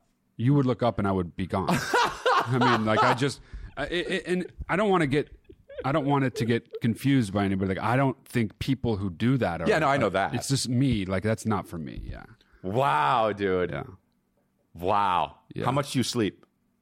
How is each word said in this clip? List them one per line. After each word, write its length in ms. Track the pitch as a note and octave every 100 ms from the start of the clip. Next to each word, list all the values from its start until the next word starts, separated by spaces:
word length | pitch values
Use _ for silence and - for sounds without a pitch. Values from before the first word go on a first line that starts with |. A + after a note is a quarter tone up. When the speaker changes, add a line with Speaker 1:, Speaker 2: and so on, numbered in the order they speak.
| _ _ _ -
Speaker 1:
You 200 | A#2+ C#3+
would 100 | B2+
look 160 | A#2+
up 160 | A#2+ A2
and 100 | G2+
I 40 |
would 240 | F#2+ F2 -
be 100 | F#2
gone. 220 | G2 F#2
Speaker 2:
<laughs> 0 |
Speaker 1:
I 880 | - - - A#4 - B4+ - - B2+
mean, 260 | - A#2+ A2
like, 160 | A2
I 100 | A#3+
just, 260 | B2 C#3 - - - G#2 -
I, 60 | D3
it, 220 | E3+ -
it, 140 | F#3 D#3+
and 220 | F3+ - - -
I 100 | E3+
don't 120 | G#3+
wanna 160 | F#3 D3
get, 240 | D3 - - - - - - C3+
I 60 |
don't 140 | D#3 C#3
want 200 | C#3 C3
it 80 | -
to 80 | A#2
get 360 | A#2 - -
confused 500 | A#2 A2 C3+ C3+ G2+
by 120 | G2 G2
anybody. 300 | G2 G2 F#2
Like, 80 |
I 120 | G#2+ B2+
don't 220 | C3+ - -
think 320 | B2 G#2+ -
people 380 | - C3 A#2+ G2+
who 140 | G2+
do 260 | D#2+ A#2 C3+
that 240 | G2 E2
are 60 | -
Speaker 2:
Yeah, 80 | E3+
no, 100 | C#3+
I 80 | C#3
know 100 | G#2
Speaker 1:
are, 20 |
Speaker 2:
that. 240 | F#2 F#2+
Speaker 1:
it's 140 | B2 -
just 200 | C3+ A2+
me. 360 | B2 C3+ A2 F#2
Like, 160 | F#2+
that's 240 | G#2+ A2 A2
not 220 | G2 -
for 100 | E2+
me. 240 | C2+ G#1
Yeah. 200 | G1+ A#1 - - _ _
Speaker 2:
Wow, 680 | F#2 A2+ C#3+ D3+ C#3+ B2 A2
dude. 380 | G2+ G2 F#2 F2
Speaker 1:
Yeah. 140 | C#2+ - F#2+ _ _ _ _ _ _ _
Speaker 2:
Wow. 640 | D#2+ F2+ G2+ G2+ F2 D2 - -
Speaker 1:
Yeah. 120 | - A2
Speaker 2:
How 60 |
much 200 | C#3 C#3
do 80 | C3+
you 40 |
sleep? 400 | - B2 G2+ - _ _ _ _